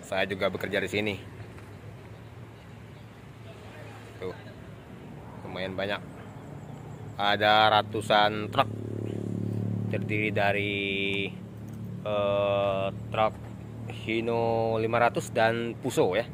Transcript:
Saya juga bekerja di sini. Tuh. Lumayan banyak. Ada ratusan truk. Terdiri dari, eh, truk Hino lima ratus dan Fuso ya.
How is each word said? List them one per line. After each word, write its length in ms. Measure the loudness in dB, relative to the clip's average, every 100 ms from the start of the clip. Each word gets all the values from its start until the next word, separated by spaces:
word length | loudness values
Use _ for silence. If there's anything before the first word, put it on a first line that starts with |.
| 0
Saya 240 | 2 2
juga 220 | 2 2
bekerja 240 | 2 0 0
di 120 | 0
sini. 240 | 0 0 -2 -8 -14 -14 -16 -16 -16 -16 -16 -16 -18 -18 -18 -18 -18 -18 -18 -18 -18 -18 -18 -18 -18 -16 -16 -16 -14 -14 -16 -16 -10
Tuh. 140 | -8 -8 -14 -16 -16 -16 -16 -16 -16 -16 -14 -14 -10
Lumayan 240 | -6 -4
banyak. 280 | -2 -2 -4 -6 -14 -14 -16 -14 -14 -14 -14 -14 -12 -12 0
Ada 640 | 2 4 6 8 8 8
ratusan 720 | 4 -4 4 6 6 2 0
truk. 160 | 2 2 0 -6 -6 -6 -6 -4 -4 -2 -2 -2 -2 -2
Terdiri 400 | -2 0 0 2
dari, 460 | 4 4 4 0 0 0 0 0 0 -2 -6 -12 -12 -12 -10 -10 -8 -2
eh, 840 | 0 2 2 4 4 2 2 0
truk 440 | -4 -4 2 2 2 -12 -12 -12 -10 -10 -8 -2
Hino 720 | 0 2 2 2 2 2 2
lima 200 | 4 6
ratus 320 | 6 4 -2
dan 400 | 4 4 4 -2 -4
Fuso 320 | 0 4 4
ya. 120 | 4 -2